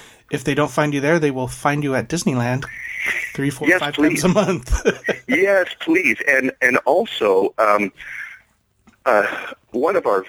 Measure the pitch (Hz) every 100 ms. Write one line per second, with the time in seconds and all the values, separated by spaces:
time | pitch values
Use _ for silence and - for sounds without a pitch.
0 | - - - 139 - 139 147 - 151 143
1 | 139 170 147 131 127 - 147 143 147 131
2 | 127 170 180 127 120 127 - - - -
3 | - - - - 139 - 147 180 147 147
4 | 151 - 180 190 190 175 - - 240 -
5 | - - - 147 196 196 175 - - 170
6 | 151 110 - 135 131 - 127 127 - 165
7 | 226 - 107 95 98 - 107 104 98 -
8 | - - - - _ _ _ _ _ _
9 | 135 107 101 - - - _ 117 156 190
10 | 135 98